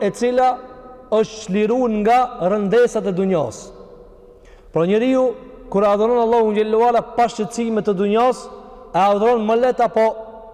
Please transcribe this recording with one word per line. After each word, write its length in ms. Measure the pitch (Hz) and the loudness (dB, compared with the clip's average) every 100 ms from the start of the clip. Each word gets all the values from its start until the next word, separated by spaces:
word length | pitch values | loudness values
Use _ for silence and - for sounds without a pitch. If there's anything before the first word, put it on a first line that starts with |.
e 60 | 202 | -4
cila 380 | - 240 247 254 254 - - - - - 214 | -2 0 2 0 0 -10 -20 -20 -20 -2 -2
është 300 | 214 - - | -2 -6 -4
çliruar 480 | 196 214 254 240 214 | 0 0 0 0 0
nga 160 | 214 247 247 - 175 | 2 2 2 -2 -2
rëndesat 560 | 208 202 233 240 220 196 | 0 2 2 2 0 -2
e 60 | 180 | -2
dunjas. 540 | 190 170 120 - - - - - - - - - - - - | 0 0 -2 -8 -18 -20 -20 -20 -20 -20 -20 -20 -20 -20 -6
Pra 120 | 160 175 | -2 0
njeriu 440 | 220 254 262 254 220 - - - | 2 2 2 0 -4 -14 -20 -6
kur 140 | 196 208 | 0 2
adhuron 320 | 202 220 240 | 2 2 2
Allahun 380 | 226 233 220 208 | 2 2 2 0
xhallahu 320 | 214 220 240 | 0 2 2
ala 120 | 233 226 - | 2 -2 -2
pa 140 | 233 | -2
shqetësime 560 | - 208 - 226 214 214 | -2 -6 -4 -4 -2 -2
të 100 | 185 | -2
dunjas, 460 | 202 220 254 - - - - - - | 0 2 2 0 -10 -18 -20 -20 -6
e 80 | 170 | 0
adhuron 460 | 202 202 226 240 214 | 2 4 2 2 0
më 80 | 233 | 2
lehtë 220 | 254 247 233 | 0 2 0
apo 220 | 220 220 - - - - | 2 0 -2 -12 -18 -20